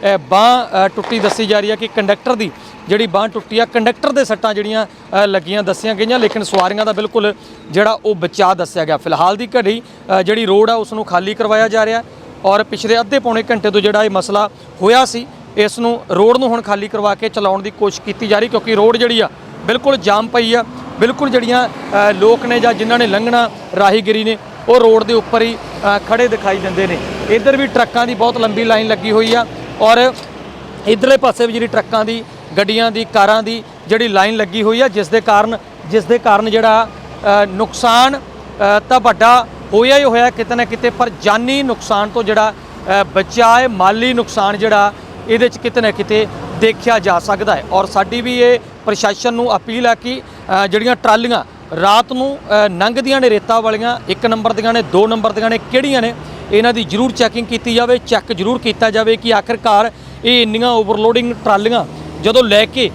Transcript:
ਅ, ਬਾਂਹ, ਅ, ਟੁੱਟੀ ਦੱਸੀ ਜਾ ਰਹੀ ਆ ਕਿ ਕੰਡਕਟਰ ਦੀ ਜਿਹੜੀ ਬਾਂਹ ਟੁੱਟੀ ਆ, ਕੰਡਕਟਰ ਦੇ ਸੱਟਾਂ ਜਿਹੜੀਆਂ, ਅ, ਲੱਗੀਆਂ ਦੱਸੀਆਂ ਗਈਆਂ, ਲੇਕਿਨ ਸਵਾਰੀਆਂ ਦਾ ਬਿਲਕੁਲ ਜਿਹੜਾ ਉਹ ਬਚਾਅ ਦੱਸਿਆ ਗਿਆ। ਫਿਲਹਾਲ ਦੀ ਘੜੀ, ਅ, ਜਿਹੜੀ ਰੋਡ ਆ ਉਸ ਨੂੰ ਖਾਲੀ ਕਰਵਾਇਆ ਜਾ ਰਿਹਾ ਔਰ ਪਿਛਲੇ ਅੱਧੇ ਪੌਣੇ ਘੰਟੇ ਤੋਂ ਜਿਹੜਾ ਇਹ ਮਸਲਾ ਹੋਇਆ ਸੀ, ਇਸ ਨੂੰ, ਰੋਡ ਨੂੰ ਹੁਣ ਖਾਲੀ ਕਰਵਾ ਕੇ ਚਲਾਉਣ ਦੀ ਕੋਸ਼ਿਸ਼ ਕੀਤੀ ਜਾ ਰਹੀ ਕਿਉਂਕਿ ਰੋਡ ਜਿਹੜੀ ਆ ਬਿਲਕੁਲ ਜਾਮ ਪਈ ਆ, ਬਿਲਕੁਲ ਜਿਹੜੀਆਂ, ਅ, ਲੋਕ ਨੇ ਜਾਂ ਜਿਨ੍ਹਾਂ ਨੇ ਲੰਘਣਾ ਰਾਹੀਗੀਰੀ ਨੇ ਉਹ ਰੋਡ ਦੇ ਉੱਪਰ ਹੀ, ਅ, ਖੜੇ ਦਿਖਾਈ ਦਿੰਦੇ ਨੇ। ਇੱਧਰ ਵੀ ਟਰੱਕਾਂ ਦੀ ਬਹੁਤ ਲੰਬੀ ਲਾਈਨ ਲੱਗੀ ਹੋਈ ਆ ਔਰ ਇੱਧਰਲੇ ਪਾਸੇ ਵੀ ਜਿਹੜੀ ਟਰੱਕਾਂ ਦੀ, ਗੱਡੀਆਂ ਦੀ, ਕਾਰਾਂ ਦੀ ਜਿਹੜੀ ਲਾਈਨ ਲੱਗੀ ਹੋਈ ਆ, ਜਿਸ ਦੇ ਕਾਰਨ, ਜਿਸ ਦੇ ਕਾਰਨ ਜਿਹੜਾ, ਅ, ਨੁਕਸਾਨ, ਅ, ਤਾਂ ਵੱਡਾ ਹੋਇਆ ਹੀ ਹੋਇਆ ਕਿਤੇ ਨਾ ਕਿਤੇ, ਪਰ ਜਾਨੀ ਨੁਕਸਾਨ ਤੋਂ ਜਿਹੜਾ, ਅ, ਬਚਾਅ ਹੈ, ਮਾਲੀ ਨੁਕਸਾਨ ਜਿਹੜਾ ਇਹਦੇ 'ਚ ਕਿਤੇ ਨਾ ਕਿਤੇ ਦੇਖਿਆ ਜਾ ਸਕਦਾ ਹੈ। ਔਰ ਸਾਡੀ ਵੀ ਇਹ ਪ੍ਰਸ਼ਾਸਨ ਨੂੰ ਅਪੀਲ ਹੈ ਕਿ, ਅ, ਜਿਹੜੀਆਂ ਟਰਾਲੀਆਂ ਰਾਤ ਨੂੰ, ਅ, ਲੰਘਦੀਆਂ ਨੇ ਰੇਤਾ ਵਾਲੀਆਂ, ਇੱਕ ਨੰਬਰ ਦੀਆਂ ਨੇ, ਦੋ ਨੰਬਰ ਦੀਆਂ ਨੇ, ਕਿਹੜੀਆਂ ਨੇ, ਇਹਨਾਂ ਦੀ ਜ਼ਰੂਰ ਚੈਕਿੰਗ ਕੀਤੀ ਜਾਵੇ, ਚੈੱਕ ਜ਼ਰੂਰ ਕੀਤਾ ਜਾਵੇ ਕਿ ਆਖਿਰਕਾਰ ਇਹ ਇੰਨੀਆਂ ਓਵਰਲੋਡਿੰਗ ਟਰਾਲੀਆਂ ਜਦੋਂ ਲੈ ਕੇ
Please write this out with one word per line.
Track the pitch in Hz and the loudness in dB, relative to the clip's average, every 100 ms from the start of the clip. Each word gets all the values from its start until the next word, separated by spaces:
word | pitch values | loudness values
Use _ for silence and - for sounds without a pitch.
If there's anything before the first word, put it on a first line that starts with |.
| 202 196 | 0 -2
ਅ, | |
ਬਾਂਹ, | 131 190 226 247 233 190 190 | 0 2 4 2 0 0 0
ਅ, | |
ਟੁੱਟੀ | 190 196 233 | -2 -6 -2
ਦੱਸੀ | 202 190 214 | -2 -2 0
ਜਾ | 208 | 0
ਰਹੀ | 208 | 0
ਆ | 214 | -4
ਕਿ | 220 | -4
ਕੰਡਕਟਰ | - 202 202 - 240 | -4 -2 -2 -2 -4
ਦੀ | 208 - - - - | -4 -8 -20 -20 -4
ਜਿਹੜੀ | 202 226 | -2 0
ਬਾਂਹ | 190 220 | -2 -2
ਟੁੱਟੀ | 220 - 220 | -6 -6 -2
ਆ, | 233 | 0
ਕੰਡਕਟਰ | 240 220 240 302 | 0 0 0 -2
ਦੇ | 277 269 | 0 0
ਸੱਟਾਂ | 214 226 | -2 -2
ਜਿਹੜੀਆਂ, | 208 208 220 214 | -4 -4 -4 -4
ਅ, | - - 190 202 | -10 -4 0 2
ਲੱਗੀਆਂ | 190 160 208 | 0 -2 -4
ਦੱਸੀਆਂ | 196 185 220 208 | -2 -4 -4 -2
ਗਈਆਂ, | 220 254 | 0 2
ਲੇਕਿਨ | 220 214 | 0 -2
ਸਵਾਰੀਆਂ | 196 196 185 202 214 | -2 0 0 0 -2
ਦਾ | |
ਬਿਲਕੁਲ | 208 214 - 208 202 - - - | -2 -2 -2 -2 -4 -14 -20 -6
ਜਿਹੜਾ | 160 214 220 214 | 0 2 2 -2
ਉਹ | 196 | -2
ਬਚਾਅ | 170 - 185 | -4 2 2
ਦੱਸਿਆ | 185 170 180 151 | 2 -2 -4 -2
ਗਿਆ। | 151 | -2
ਫਿਲਹਾਲ | 170 151 175 202 | -2 0 2 0
ਦੀ | 233 | -2
ਘੜੀ, | 247 202 226 240 - - 190 | -2 0 -2 -8 -20 -2 0
ਅ, | |
ਜਿਹੜੀ | 185 214 220 | 0 0 2
ਰੋਡ | 196 220 | 2 2
ਆ | |
ਉਸ | 233 214 | 0 -4
ਨੂੰ | 220 214 | -8 -2
ਖਾਲੀ | 175 185 | -2 -2
ਕਰਵਾਇਆ | 214 214 214 220 | -4 0 2 2
ਜਾ | 220 220 | 0 0
ਰਿਹਾ | 226 233 - - - 196 | -2 -6 -20 -20 -4 0
ਔਰ | 202 | 0
ਪਿਛਲੇ | 214 214 220 233 | 0 -4 0 0
ਅੱਧੇ | 214 277 | 2 -2
ਪੌਣੇ | 233 226 220 | 0 -4 -2
ਘੰਟੇ | 226 202 | -2 0
ਤੋਂ | 202 | 0
ਜਿਹੜਾ | 202 208 | 0 2
ਇਹ | 214 | 0
ਮਸਲਾ | 196 185 202 208 - - - | -2 -2 -2 -2 -6 -20 -2
ਹੋਇਆ | 185 240 254 | 2 4 2
ਸੀ, | 233 247 - - - | -2 -12 -18 -14 -2
ਇਸ | 208 - | -2 0
ਨੂੰ, | 233 233 - | -4 -4 -4
ਰੋਡ | 180 214 247 | 2 4 4
ਨੂੰ | 254 | 2
ਹੁਣ | 233 | -2
ਖਾਲੀ | 220 202 202 | -2 -4 -4
ਕਰਵਾ | 214 208 202 | -2 -2 -2
ਕੇ | 220 | -4
ਚਲਾਉਣ | 220 202 196 | -2 -2 -2
ਦੀ | 196 | -6
ਕੋਸ਼ਿਸ਼ | - 202 - | -2 -4 -2
ਕੀਤੀ | - 196 220 | -10 -8 0
ਜਾ | 208 | 0
ਰਹੀ | 233 | 0
ਕਿਉਂਕਿ | 226 226 208 | -2 0 2
ਰੋਡ | 214 226 | 2 2
ਜਿਹੜੀ | 240 226 | 0 0
ਆ | 190 - - - 170 | -2 -4 -20 -10 -4
ਬਿਲਕੁਲ | 247 277 269 | -2 0 0
ਜਾਮ | 175 202 226 | 0 0 0
ਪਈ | 247 226 | -2 0
ਆ, | 233 226 - - - | 0 -2 -10 -16 -2
ਬਿਲਕੁਲ | 220 262 285 | -2 0 0
ਜਿਹੜੀਆਂ, | 247 233 247 247 | 0 2 0 0
ਅ, | - - 202 208 | -6 -4 2 2
ਲੋਕ | 196 208 233 240 | 4 4 2 2
ਨੇ | 240 | 0
ਜਾਂ | 226 | 2
ਜਿਨ੍ਹਾਂ | 226 220 240 | 0 0 0
ਨੇ | 233 | 2
ਲੰਘਣਾ | 196 226 240 233 - - - | 0 0 0 0 -4 -10 2
ਰਾਹੀਗੀਰੀ | 196 214 202 220 | 2 2 2 0
ਨੇ | 220 214 - - - | 0 -4 -8 -12 4
ਉਹ | 240 | 6
ਰੋਡ | 226 220 | 6 4
ਦੇ | 214 | 4
ਉੱਪਰ | 233 214 233 | -2 0 0
ਹੀ, | 233 226 | 0 -4
ਅ, | - - 196 202 - | -12 -4 -2 -2 0
ਖੜੇ | 226 247 | 0 0
ਦਿਖਾਈ | 214 202 190 | 0 -2 -2
ਦਿੰਦੇ | 185 180 190 | -4 -2 -2
ਨੇ। | 165 - - - | -4 -6 -8 0
ਇੱਧਰ | 220 226 277 | 2 2 2
ਵੀ | 277 | 0
ਟਰੱਕਾਂ | 247 233 233 240 | 0 0 0 -2
ਦੀ | 226 | 0
ਬਹੁਤ | 233 240 | -2 0
ਲੰਬੀ | 226 208 | -2 0
ਲਾਈਨ | 226 220 220 | 0 0 0
ਲੱਗੀ | 214 202 | -2 0
ਹੋਈ | 214 226 | 0 2
ਆ | 233 233 - - - | 0 -2 -8 -14 0
ਔਰ | 214 240 254 - - - - - - - 208 | 4 6 4 0 -14 -18 -18 -18 -18 -10 -2
ਇੱਧਰਲੇ | 220 262 269 | 0 4 4
ਪਾਸੇ | 262 - 233 | 2 0 -2
ਵੀ | |
ਜਿਹੜੀ | 226 226 | -2 -2
ਟਰੱਕਾਂ | 254 185 226 214 | -2 -2 -2 -2
ਦੀ, | 226 226 - - 160 | -6 -10 -18 -8 -2
ਗੱਡੀਆਂ | 202 220 233 | 0 0 0
ਦੀ, | 214 226 | -2 -2
ਕਾਰਾਂ | 220 196 214 | 2 4 4
ਦੀ | 214 226 - - - | 0 -8 -10 -20 -2
ਜਿਹੜੀ | 220 233 | 0 2
ਲਾਈਨ | 196 196 220 | 2 2 0
ਲੱਗੀ | 208 196 | -4 -2
ਹੋਈ | 214 226 | 0 2
ਆ, | 262 | 2
ਜਿਸ | 196 170 | 0 0
ਦੇ | 220 | 0
ਕਾਰਨ, | 220 208 214 226 - - 156 | 2 2 2 -4 -10 -18 -2
ਜਿਸ | 214 | -2
ਦੇ | 165 233 | 2 0
ਕਾਰਨ | 233 208 220 | 4 2 2
ਜਿਹੜਾ, | 220 220 220 220 | 2 4 2 0
ਅ, | - - - 208 202 202 | -6 -18 -6 0 2 2
ਨੁਕਸਾਨ, | 190 220 - 233 233 262 269 | -2 -6 -2 2 4 4 2
ਅ, | - - - - 202 208 208 | -10 -20 -18 -2 2 2 2
ਤਾਂ | 254 | 2
ਵੱਡਾ | 233 180 226 247 226 - - | 2 4 6 4 2 -12 -2
ਹੋਇਆ | 202 247 277 | 2 4 4
ਹੀ | |
ਹੋਇਆ | 285 233 247 | 4 4 2
ਕਿਤੇ | 240 220 240 | 0 -4 -2
ਨਾ | 226 | -2
ਕਿਤੇ, | 226 247 | -2 -4
ਪਰ | - 240 160 | -2 -4 -2
ਜਾਨੀ | 202 214 240 269 | 0 0 0 -2
ਨੁਕਸਾਨ | 269 226 - 208 208 | -2 -4 -2 -2 -2
ਤੋਂ | 240 | -2
ਜਿਹੜਾ, | 214 214 214 | 0 2 0
ਅ, | 208 - - - 196 | -2 -18 -14 -2 0
ਬਚਾਅ | 180 180 190 - 233 233 | 0 -2 -2 2 6 6
ਹੈ, | 254 | 4
ਮਾਲੀ | 202 185 214 247 | 2 2 2 0
ਨੁਕਸਾਨ | 240 220 - 196 202 | -2 -2 -2 -2 0
ਜਿਹੜਾ | 220 214 202 202 - - - | 0 2 2 -2 -18 -16 -2
ਇਹਦੇ | 226 240 | 0 0
'ਚ | - | -2
ਕਿਤੇ | 240 247 | -4 -2
ਨਾ | 220 | -2
ਕਿਤੇ | 202 202 214 214 - - - | -2 -2 -2 -2 -8 -12 0
ਦੇਖਿਆ | 220 220 240 226 | 0 0 0 0
ਜਾ | 185 175 | 2 -2
ਸਕਦਾ | 180 196 214 160 | 0 -2 0 -2
ਹੈ। | - | 0
ਔਰ | 185 190 | -2 0
ਸਾਡੀ | 196 190 240 | -2 -2 -4
ਵੀ | 240 247 | -4 2
ਇਹ | 240 240 - - - | 4 2 -2 -10 -6
ਪ੍ਰਸ਼ਾਸਨ | 202 208 196 247 | -2 -2 0 -2
ਨੂੰ | 233 240 196 | -2 -2 -2
ਅਪੀਲ | - 226 240 | -2 -2 0
ਹੈ | 226 | 0
ਕਿ, | 247 254 - - - 190 | -4 -10 -12 -18 -4 0
ਅ, | 202 | 0
ਜਿਹੜੀਆਂ | 202 226 240 | 0 0 0
ਟਰਾਲੀਆਂ | 233 220 233 233 - - - 160 | 2 2 2 -2 -4 -16 -12 -2
ਰਾਤ | 190 208 240 | 2 4 2
ਨੂੰ, | 254 269 277 | -2 -4 -6
ਅ, | - 208 208 | -2 0 2
ਲੰਘਦੀਆਂ | 175 202 240 254 269 | 0 -2 -2 -2 2
ਨੇ | 254 | 2
ਰੇਤਾ | 214 - 226 | 0 0 0
ਵਾਲੀਆਂ, | 220 214 233 247 - | 0 -2 -4 -6 -6
ਇੱਕ | 277 240 | -4 -2
ਨੰਬਰ | 226 220 | 0 0
ਦੀਆਂ | 226 220 | 0 0
ਨੇ, | 233 | 0
ਦੋ | 165 180 220 | 0 2 2
ਨੰਬਰ | 226 220 | 2 -2
ਦੀਆਂ | 214 226 | -2 -2
ਨੇ, | 226 | -2
ਕਿਹੜੀਆਂ | - 254 285 269 | -2 -2 0 0
ਨੇ, | 226 233 - - - | -2 -6 -14 -16 -2
ਇਹਨਾਂ | 202 233 | 2 2
ਦੀ | 233 | 0
ਜ਼ਰੂਰ | 180 196 254 | -2 -2 -2
ਚੈਕਿੰਗ | - 233 233 226 | 0 -2 -2 -6
ਕੀਤੀ | 233 240 | -4 -2
ਜਾਵੇ, | 226 240 247 | 0 2 0
ਚੈੱਕ | - 220 - | 0 -2 -2
ਜ਼ਰੂਰ | 196 196 247 | -4 -2 -2
ਕੀਤਾ | 240 214 226 | -4 -2 0
ਜਾਵੇ | 220 220 226 | 0 0 0
ਕਿ | 226 | 2
ਆਖਿਰਕਾਰ | 214 202 233 233 202 226 - - - 233 | 0 0 -4 2 2 2 -4 -20 -6 0
ਇਹ | 247 | 2
ਇੰਨੀਆਂ | 226 214 247 | 2 0 0
ਓਵਰਲੋਡਿੰਗ | 233 208 214 220 233 240 233 | 0 0 0 2 0 -2 -4
ਟਰਾਲੀਆਂ | - 202 214 240 170 - - - | 0 0 2 -2 -4 -10 -14 -4
ਜਦੋਂ | 185 226 | 2 2
ਲੈ | 240 208 220 | 4 2 2
ਕੇ | 262 220 | 0 -4